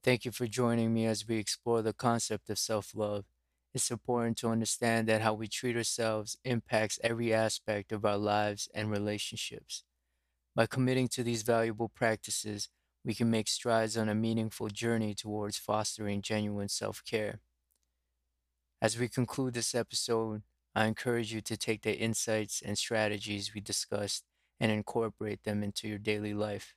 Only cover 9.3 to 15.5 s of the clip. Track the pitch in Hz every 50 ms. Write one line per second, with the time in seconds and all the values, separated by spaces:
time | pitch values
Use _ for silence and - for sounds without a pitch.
9.3 | - - - - - - - - - - _ _ _ _ _ _ _ _ _ _
10.3 | _ _ _ _ _ - 113 - - 131 127 127 131 131 127 120 - - 120 120
11.3 | 120 113 107 117 117 113 113 113 107 107 117 107 _ - 117 113 110 104 - -
12.3 | - - - 107 104 104 - - _ _ _ _ _ _ _ 131 110 - 120 113
13.3 | 113 110 104 - - - - 120 113 113 113 110 110 113 110 107 107 107 113 113
14.3 | 113 113 110 110 - - 113 107 104 - 117 117 117 113 110 107 104 - - 107
15.3 | 104 107 104 104